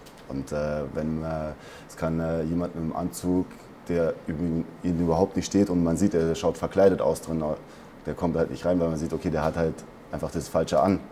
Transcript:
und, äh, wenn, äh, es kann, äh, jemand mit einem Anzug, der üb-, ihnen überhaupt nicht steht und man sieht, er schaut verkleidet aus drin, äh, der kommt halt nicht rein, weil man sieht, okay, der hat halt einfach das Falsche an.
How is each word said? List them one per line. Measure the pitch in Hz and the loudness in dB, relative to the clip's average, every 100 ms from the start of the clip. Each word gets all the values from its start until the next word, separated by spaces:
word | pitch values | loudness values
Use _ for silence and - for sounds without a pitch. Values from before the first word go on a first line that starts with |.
| - - - | -20 -18 -10
und, | 67 67 | -8 -4
äh, | 73 76 76 69 | -4 -2 -2 -4
wenn, | 76 78 78 | -4 -2 -2
äh, | 80 80 76 73 - - - | -4 -4 -6 -8 -14 -18 -18
es | - | -4
kann, | 82 82 | -2 0
äh, | 82 82 | 0 0
jemand | 80 85 87 85 | 0 0 -2 -4
mit | |
einem | 80 - | -4 -2
Anzug, | 87 - 90 90 92 - - - - | -4 -4 0 0 0 -8 -20 -14 -4
der | 85 82 - - | 0 0 0 -6
üb-, | 78 85 82 80 - | -4 -2 -2 -4 -4
ihnen | 87 85 | -2 2
überhaupt | 85 80 95 92 | 2 4 2 0
nicht | - | 2
steht | 101 98 | 2 4
und | 87 | 4
man | 82 82 | 2 4
sieht, | 95 | 2
er | 85 82 80 | 4 2 2
schaut | 87 82 | 0 0
verkleidet | 82 92 98 90 | 0 6 6 6
aus | - 82 | 2 0
drin, | - 80 | -2 -4
äh, | 76 - - - - - - | -2 -4 -8 -20 -20 -12 -8
der | |
kommt | 73 87 82 | -2 0 0
halt | 82 | 0
nicht | - 87 | 0 0
rein, | 90 | 2
weil | 82 | 2
man | 78 | 0
sieht, | 80 | -2
okay, | 80 92 | -2 -2
der | 78 | 0
hat | 78 85 | 0 0
halt | 80 - - - - | -2 -2 -12 -18 -12
einfach | 71 78 | -8 -6
das | 82 71 | -6 -2
Falsche | 82 82 78 | -2 2 4
an. | 87 90 - | 4 2 -2